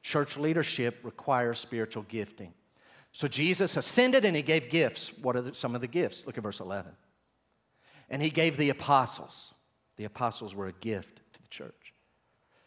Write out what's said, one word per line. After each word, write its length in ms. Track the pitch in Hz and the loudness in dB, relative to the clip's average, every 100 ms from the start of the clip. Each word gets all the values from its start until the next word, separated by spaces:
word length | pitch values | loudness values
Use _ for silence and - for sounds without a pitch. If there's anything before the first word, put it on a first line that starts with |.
Church 380 | - 151 143 143 | -2 0 0 0
leadership 600 | 151 165 151 - 120 117 | 0 2 0 0 -2 -2
requires 560 | 117 - - 127 120 117 | -10 -8 0 2 2 -2
spiritual 460 | - 117 110 110 | -6 -4 -4 -6
gifting. 500 | 101 117 101 - 92 - _ _ _ - _ | -8 -8 -8 -10 -18 -18 _ _ _ -20 _
So 160 | - 143 | -6 -4
Jesus 480 | 127 160 180 185 156 | 2 2 4 2 0
ascended 480 | - - 254 262 | 2 4 6 6
and 100 | 208 | 6
he 60 | 160 | 4
gave 300 | 147 160 123 | 2 2 2
gifts. 420 | 165 131 - - - | 2 2 0 -10 -4
What 180 | 123 123 | 0 0
are 60 | |
the, 120 | 123 | -2
some 200 | - 127 | -4 -4
of 80 | 120 | -4
the 60 | 123 | -2
gifts? 360 | 170 123 - | 0 -2 -4
Look 140 | - 117 | -12 -8
at 40 | |
verse 160 | 104 98 | -8 -8
eleven. 380 | 92 98 95 - _ _ _ _ _ _ _ _ _ - - | -6 -8 -8 -16 _ _ _ _ _ _ _ _ _ -20 -10
And 140 | 135 | -2
he 80 | 156 | 0
gave 260 | 156 165 139 | 4 2 4
the 140 | 143 | 2
apostles. 840 | 135 - 139 123 - - - - - _ _ _ - | 2 4 4 4 -2 -14 -18 -20 -20 _ _ _ -12
The 80 | 107 | -12
apostles 480 | - 120 - 107 | -4 -4 -4 -10
were 120 | 98 95 | -8 -8
a 60 | |
gift 480 | 90 113 101 92 - _ | -8 -6 -6 -8 -18 _
to 80 | - | -20
the 60 | _ | _
church. 440 | - 67 - - _ _ _ _ _ _ _ | -16 -16 -18 -20 _ _ _ _ _ _ _